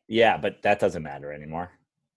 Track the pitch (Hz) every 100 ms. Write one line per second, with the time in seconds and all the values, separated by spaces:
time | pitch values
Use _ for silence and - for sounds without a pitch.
0 | - 110 113 80 98 - 104 104 101 82
1 | 76 71 71 73 76 80 90 _ _ _
2 | _